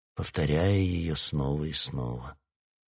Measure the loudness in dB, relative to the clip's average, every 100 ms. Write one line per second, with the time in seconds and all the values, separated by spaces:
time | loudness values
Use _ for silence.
0 | _ -6 -4 0 2 4 4 4 2 0
1 | -2 0 0 0 0 -2 -2 -2 -2 -2
2 | -6 -6 -10 -16 _ _ _ _